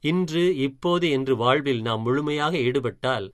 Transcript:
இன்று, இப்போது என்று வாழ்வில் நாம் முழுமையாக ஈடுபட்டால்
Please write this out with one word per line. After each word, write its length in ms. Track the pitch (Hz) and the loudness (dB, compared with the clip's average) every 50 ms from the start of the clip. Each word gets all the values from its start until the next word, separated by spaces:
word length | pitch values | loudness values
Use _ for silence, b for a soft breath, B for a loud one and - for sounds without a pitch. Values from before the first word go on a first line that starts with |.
| _ | _
இன்று, 400 | 147 160 180 185 160 156 170 175 180 185 | 0 0 0 0 0 0 0 2 2 2
இப்போது 500 | 139 135 139 135 - - 175 175 175 170 170 | 2 0 -2 -4 -4 -2 0 0 2 2 2
என்று 260 | 143 131 135 131 131 | 2 0 2 0 0
வாழ்வில் 460 | 117 117 123 131 147 143 139 131 117 110 | 2 4 2 2 2 2 0 -2 -2 0
நாம் 200 | 117 117 110 113 | -2 -2 -2 0
முழுமையாக 520 | 117 127 143 147 147 147 147 147 156 170 175 | 0 0 0 0 -2 -2 -2 -2 -2 0 0
ஈடுபட்டால் 680 | 123 123 123 139 120 120 98 - - 127 131 113 98 98 | 0 0 0 0 -2 -4 -8 -4 -4 -4 -2 -2 -6 -10